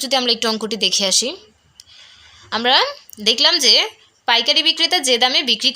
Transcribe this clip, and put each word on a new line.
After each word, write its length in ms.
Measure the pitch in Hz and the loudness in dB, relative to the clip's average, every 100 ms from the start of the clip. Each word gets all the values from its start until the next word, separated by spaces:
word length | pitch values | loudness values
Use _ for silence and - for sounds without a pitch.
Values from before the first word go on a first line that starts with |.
যদি 120 | 254 262 | -2 -2
আমরা 120 | 247 226 | 0 -2
একটু 120 | 233 | -2
অঙ্কটি 260 | 220 214 214 190 | -4 -6 -4 -2
দেখে 180 | - 190 | -2 0
আসি, 180 | 185 240 381 - _ _ _ - - - - - - - 220 | 0 -2 -8 -18 _ _ _ -20 -20 -20 -20 -20 -20 -10 -4
আমরা 180 | 247 294 539 571 _ - 208 | 2 2 2 -4 _ -6 -2
দেখলাম 240 | 233 302 339 247 | 2 2 2 2
যে 80 | 247 440 - _ _ - | 2 0 -8 _ _ 0
পাইকারি 320 | 233 247 294 320 | 0 2 0 0
বিক্রেতা 300 | 320 330 349 269 | 0 0 0 0
যে 80 | 240 | 2
দামে 160 | 254 302 262 | 2 0 0
বিক্রি 200 | 226 254 | -2 -2